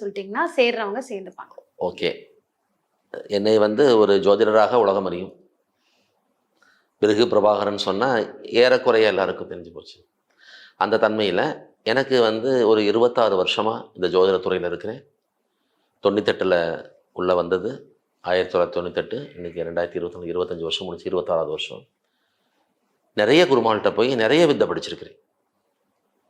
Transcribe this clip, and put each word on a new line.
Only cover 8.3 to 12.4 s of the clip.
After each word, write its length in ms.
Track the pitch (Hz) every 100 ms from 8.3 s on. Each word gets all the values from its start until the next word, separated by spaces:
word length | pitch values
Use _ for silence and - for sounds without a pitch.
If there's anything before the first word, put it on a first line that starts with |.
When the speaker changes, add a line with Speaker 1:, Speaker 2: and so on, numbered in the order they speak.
| -
Speaker 2:
ஏறக்குறைய 640 | - 117 127 127 123 113 107
எல்லாருக்கும் 440 | 95 92 - 95
தெரிஞ்சு 220 | 90 82
போச்சு. 320 | 82 - - _ _ _ _ _ - - -
அந்த 200 | 95 101
தன்மையில 640 | 107 107 101 90 143 - - _
எனக்கு 380 | - 120 131 131
வந்து 480 | 113 110